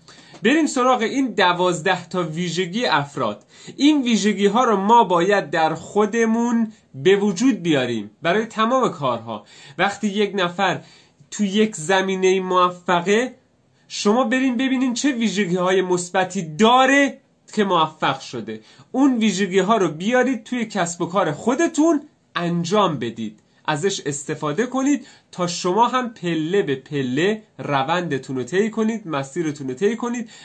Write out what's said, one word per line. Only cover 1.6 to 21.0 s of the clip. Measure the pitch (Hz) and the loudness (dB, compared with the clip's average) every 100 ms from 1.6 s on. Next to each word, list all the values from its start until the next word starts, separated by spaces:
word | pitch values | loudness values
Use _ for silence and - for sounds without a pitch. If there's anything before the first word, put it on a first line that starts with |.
| 180 160 175 175 - | 0 0 0 -2 -4
تا | 185 | -4
ویژگی | 170 156 180 170 180 202 240 | -4 -4 -4 -4 -4 -4 0
افراد. | 151 143 - 113 104 - - - - | 0 -2 -4 -4 -4 -12 -20 -16 0
این | 277 302 | 2 4
ویژگی | 247 220 202 190 202 | 2 2 2 2 2
ها | 214 | 4
رو | 254 202 | 2 2
ما | 196 233 | 4 4
باید | 196 175 175 202 151 | 6 2 2 2 0
در | 170 156 | 0 0
خودمون | 160 - 208 208 233 226 226 240 233 220 - _ 131 | -2 -4 0 0 2 0 0 0 0 -2 -6 _ -2
به | 151 202 | 2 4
وجود | 208 175 262 202 | 2 2 2 2
بیاریم | 170 143 123 113 104 - | 0 0 0 -4 -8 -6
برای | 160 202 226 | -2 -2 -2
تمام | - 220 262 214 | -2 0 2 0
کارها. | 139 135 113 113 104 - - - - | -2 -4 -4 -6 -12 -12 -20 -14 -4
وقتی | 196 - 214 | -4 -2 -4
یک | 196 202 190 | -2 -2 0
نفر | 175 175 190 151 - - _ _ _ | -2 0 -2 -2 -8 -20 _ _ _
تو | - | -4
یک | 202 202 214 214 | -2 2 0 0
زمینه | 151 190 190 190 185 190 | -2 0 0 0 2 2
موفقه، | 185 180 180 180 - 175 170 208 254 - _ _ _ _ _ | 2 2 2 0 -2 0 2 0 0 -6 _ _ _ _ _
شما | - 208 233 | -2 2 2
بریم | 247 254 262 240 | 2 0 0 0
ببینین | 269 262 262 | 0 0 0
چه | 233 277 | 0 -2
ویژگی | 240 226 180 190 180 | 0 0 0 0 0
های | 180 190 | 2 2
مثبتی | 185 175 175 190 185 196 160 151 | 2 -2 -2 -2 -2 -4 -8 2
داره | 220 254 262 277 277 - _ _ - | 6 6 6 4 2 -2 _ _ -6
که | - | -2
موفق | 202 175 156 - 156 135 | 2 2 0 0 -2 -2
شده. | - 123 107 110 - - _ | -6 -10 -10 -12 -16 -20 _
اون | 254 277 247 | 2 2 4
ویژگی | 220 180 196 190 | 0 0 0 2
ها | 180 226 | 2 2
رو | 175 | 0
بیارید | 151 196 254 247 240 | -2 0 0 2 -2
توی | - 247 220 | -6 -6 -4
کسب | 202 170 - | -4 -4 -4